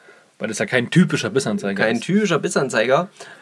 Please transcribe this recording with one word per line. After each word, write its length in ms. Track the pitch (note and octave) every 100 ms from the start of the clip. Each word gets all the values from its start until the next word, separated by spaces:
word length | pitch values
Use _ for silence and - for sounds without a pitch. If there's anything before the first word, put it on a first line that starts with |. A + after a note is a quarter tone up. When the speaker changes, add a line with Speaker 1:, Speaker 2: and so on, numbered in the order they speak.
| - - _ -
Speaker 1:
weil 80 | A2
das 120 | G#2+
ja 60 | G#2
kein 240 | B2+ A#2+
typischer 380 | D#3+ E3 C#3 A2
Bissanzeiger 540 | B2 B2 G2 G2+ G2
Speaker 2:
kein 140 | A2 A#2
Speaker 1:
ist. 60 |
Speaker 2:
typischer 360 | - G3+ G#3 D3+
Bissanzeiger, 680 | F3+ F#3 C3 A2+ A#2+ C#3+ F#3 - - -